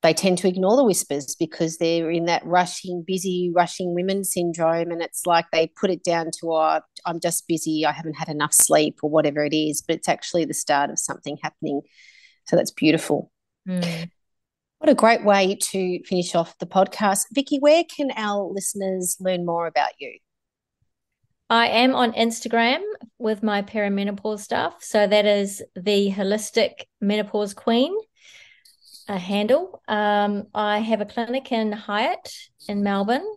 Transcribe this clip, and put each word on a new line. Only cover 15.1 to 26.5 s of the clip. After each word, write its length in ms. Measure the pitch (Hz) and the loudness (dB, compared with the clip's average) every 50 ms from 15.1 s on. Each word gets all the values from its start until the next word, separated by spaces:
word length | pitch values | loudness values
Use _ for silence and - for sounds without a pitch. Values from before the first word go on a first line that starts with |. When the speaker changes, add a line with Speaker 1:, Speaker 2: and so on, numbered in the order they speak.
| 233 226 - | 4 4 4
Speaker 1:
way 300 | 202 202 196 196 185 202 | 4 4 4 4 2 0
to 480 | - - - - 196 185 180 180 180 - | -2 -4 -6 -4 -2 -2 -2 -4 -6 -6
finish 300 | - 190 180 175 175 - | -2 -2 -2 -2 0 0
off 240 | 170 170 - - _ | -2 -2 -2 -6 _
the 80 | - | -12
podcast. 600 | 175 - 190 196 196 - - 214 202 190 202 - - - | -2 2 2 2 2 2 -2 0 0 0 0 -2 -2 -2
Vicky, 260 | 277 277 - 294 277 | -4 -2 -2 -2 2
where 260 | 262 294 302 330 349 | 6 6 6 6 4
can 260 | 339 - - 294 269 - | _ -4 -4 -4 -4 -2
our 260 | - 220 208 202 202 202 175 | -4 -4 -2 -2 -2 -2 -4
listeners 680 | - 196 190 - - 202 196 190 190 185 180 180 - - | -6 -6 -6 -6 -6 -4 -4 -2 -2 -2 -2 -4 -6 -4
learn 260 | 185 185 185 180 175 | -2 -2 -2 -2 -2
more 200 | 175 170 170 170 165 | -2 -2 -2 -2 -2
about 240 | - 151 143 - - _ | 0 0 -2 -2 -4 _
you? 180 | 143 123 113 98 _ _ _ _ _ _ _ _ _ _ _ _ _ _ _ _ _ _ _ _ _ _ _ _ _ _ | -16 -16 -16 -18 _ _ _ _ _ _ _ _ _ _ _ _ _ _ _ _ _ _ _ _ _ _ _ _ _ _
Speaker 2:
I 200 | 226 226 233 - | 4 4 4 4
am 260 | - 220 240 254 262 | 4 4 4 4 4
on 200 | 247 254 233 226 | 2 0 0 2
Instagram 680 | - 226 233 226 - - 240 240 233 233 233 262 320 381 415 427 - - - _ _ | 0 0 0 0 -4 -6 -2 0 2 2 2 0 0 -2 -8 -10 -10 -14 -20 _ _
with 260 | 240 220 220 208 214 | -4 -4 -4 -2 -2
my 180 | 214 208 202 202 | 0 0 0 -2
perimenopause 800 | 202 - 220 208 202 202 196 202 202 202 196 - 220 214 208 | -2 -2 -2 0 0 0 0 -2 -2 -4 -6 -6 -6 -6 -6
stuff. 420 | 202 - 233 - - 339 - - - | -6 -4 -2 -2 -2 -2 -6 -8 -18
So 240 | - - 214 208 | -2 2 2 4
that 200 | 202 202 208 202 | 6 4 4 6
is 360 | 208 208 202 196 196 196 - - - _ | 6 4 2 2 -2 -4 -10 -14 -14 _
the 340 | 190 175 202 208 202 202 196 | -8 -2 0 2 2 2 2
Holistic 760 | 190 196 202 196 202 220 208 - | 0 0 0 0 0 -2 -2 -2